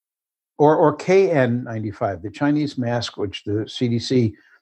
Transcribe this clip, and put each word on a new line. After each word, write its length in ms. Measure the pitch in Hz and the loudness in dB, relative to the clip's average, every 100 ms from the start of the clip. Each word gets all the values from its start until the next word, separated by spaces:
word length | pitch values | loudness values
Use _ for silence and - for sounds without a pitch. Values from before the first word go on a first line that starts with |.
| _ _ _ _ _ - | _ _ _ _ _ 2
Or, 180 | 151 156 | 4 6
or 180 | 160 | 2
K 360 | - - 185 185 | 2 2 4 4
N 340 | 156 123 120 | 2 2 0
ninety-five, 580 | 123 110 104 98 110 95 | -4 -8 -8 -4 -4 -4
the 80 | 101 | -10
Chinese 480 | - 143 147 143 131 | -4 0 0 -2 -4
mask, 380 | 120 120 110 - | -2 -2 -4 -6
which 260 | 104 - | -8 -6
the 260 | - 104 104 | -6 -4 -4
C 200 | - 123 | -4 -2
D 100 | 117 | -2
C 380 | - 127 110 - _ _ | 0 2 0 -2 _ _